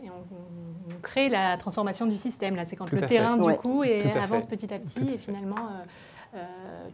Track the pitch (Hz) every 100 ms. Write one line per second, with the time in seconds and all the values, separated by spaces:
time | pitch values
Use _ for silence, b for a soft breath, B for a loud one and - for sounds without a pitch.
0 | 226 180 175 185 175 170 170 165 175 175
1 | - 269 269 208 190 180 - 196 202 190
2 | 226 208 247 - 196 185 170 170 185 -
3 | - 233 226 233 - - 247 269 269 214
4 | 208 214 196 233 226 208 208 202 147 240
5 | 269 233 - 202 196 208 226 190 175 -
6 | - - - 208 175 180 185 - 90